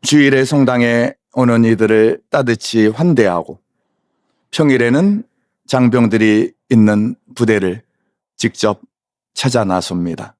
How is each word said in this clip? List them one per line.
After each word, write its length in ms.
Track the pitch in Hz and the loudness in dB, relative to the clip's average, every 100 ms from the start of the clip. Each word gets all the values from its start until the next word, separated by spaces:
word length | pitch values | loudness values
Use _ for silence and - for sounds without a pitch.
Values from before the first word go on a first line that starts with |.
주일에 420 | - 151 139 131 | 0 2 4 2
성당에 680 | 127 147 131 123 120 120 120 - _ | 0 0 0 0 0 0 -2 -6 _
오는 320 | - 123 117 | -2 0 2
이들을 580 | 113 110 107 110 110 - _ | 2 2 2 2 2 0 _
따뜻이 580 | - 131 113 - 113 107 | -4 -2 -4 -4 0 0
환대하고 720 | 107 175 139 104 87 82 78 _ _ _ _ _ _ _ _ _ | 2 0 2 2 0 -8 -16 _ _ _ _ _ _ _ _ _
평일에는 760 | - 151 131 120 135 196 208 - _ _ _ _ | -2 0 2 2 0 0 -2 -6 _ _ _ _
장병들이 840 | 131 123 123 117 110 110 107 117 _ _ | 0 2 2 0 2 2 2 -2 _ _
있는 440 | 117 104 104 107 123 _ | 2 2 2 -2 -8 _
부대를 480 | - 110 107 95 98 _ _ _ _ _ _ | -4 -2 0 -2 -6 _ _ _ _ _ _
직접 440 | 113 - 110 101 _ _ _ _ _ | -8 -2 -4 -4 _ _ _ _ _
찾아 300 | - 135 123 | -6 -4 -2
나섭니다. 720 | 101 92 87 87 87 82 - _ | -2 -4 -4 -8 -8 -10 -16 _